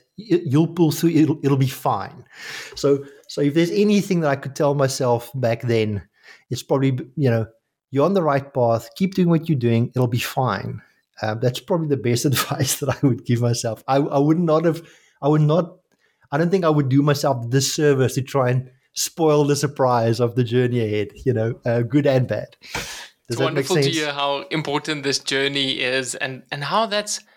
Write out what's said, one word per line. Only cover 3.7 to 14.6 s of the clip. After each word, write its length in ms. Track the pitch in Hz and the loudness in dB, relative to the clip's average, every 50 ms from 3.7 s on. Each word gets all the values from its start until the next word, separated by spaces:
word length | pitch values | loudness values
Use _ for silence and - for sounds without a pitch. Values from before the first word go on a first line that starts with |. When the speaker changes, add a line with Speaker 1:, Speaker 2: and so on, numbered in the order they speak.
Speaker 1:
anything 500 | 208 202 208 208 208 202 - - 190 170 | 2 2 2 4 4 2 2 0 -2 0
that 80 | 160 143 | 2 0
I 60 | 139 | -2
could 200 | 135 - 135 127 | -2 -4 -12 -4
tell 200 | - 160 143 143 | 0 0 0 2
myself 560 | 143 135 127 - - 139 123 120 117 - - - | 2 0 0 0 -2 0 2 2 0 0 -6 -6
back 280 | 135 123 113 117 117 - | -2 -2 -2 -2 -2 -2
then, 440 | 120 117 113 110 107 104 101 - _ _ _ _ - - _ _ _ | 0 2 2 2 0 -2 -6 -8 _ _ _ _ -20 -20 _ _ _
it's 140 | 127 - - | -10 -10 -4
probably, 360 | - 160 135 135 135 131 123 - - _ | -2 0 0 2 0 0 -2 -6 -10 _
you 140 | - 139 123 | 0 0 2
know, 180 | 117 113 110 110 _ _ _ _ _ _ _ _ | 2 0 -2 -4 _ _ _ _ _ _ _ _
"You're 140 | 131 135 143 | -2 0 0
on 80 | 175 196 | 2 2
the 100 | 190 165 | 0 0
right 300 | 151 139 135 135 - - | 2 0 0 -2 -4 -2
path. 360 | 131 123 117 113 113 - - - | 0 2 2 2 0 -2 -8 -4
Keep 200 | - 190 185 190 | -4 -4 -2 0
doing 140 | 190 180 170 | 0 2 2
what 200 | 170 156 156 165 | 2 2 2 0
you're 80 | 160 | -2
doing. 340 | 127 117 117 117 117 120 123 - | 0 2 2 2 2 0 0 0
It'll 120 | 131 127 | -2 0
be 120 | 123 117 117 | 0 0 -4
fine." 640 | - - - 139 131 120 98 95 - 113 117 107 - _ _ _ _ _ _ - | -4 -4 -4 -2 -2 -2 -2 -4 -6 -8 -10 -12 -16 _ _ _ _ _ _ -6
Uh, 140 | - 110 110 | -6 -4 -4
that's 240 | 113 123 123 123 - | -2 -2 -2 -2 -4
probably 280 | - - 196 170 160 | -4 -4 -2 -2 0
the 100 | 151 143 | -2 -4
best 280 | 120 101 120 120 120 - | -2 0 -2 -2 0 0
<laughs> 60 | 151 | 0
advice 480 | 127 - - - - - 131 131 - - | 0 0 -2 -4 -4 -4 -2 -4 -4 -4
that 100 | 147 131 | -4 -6
I 160 | 120 - - | -2 0 0
would 200 | 135 117 117 - | 0 0 0 0
give 160 | - 120 117 | -2 0 0
myself. 420 | 120 120 117 - - 117 110 - - | 2 0 0 -2 -4 -6 -6 -6 -2
I, 100 | - 135 | 0 2
I 220 | 143 147 156 147 139 | 2 2 2 0 2
would 200 | 143 151 160 175 | 2 4 2 2
not 240 | 175 160 151 156 | 2 2 2 4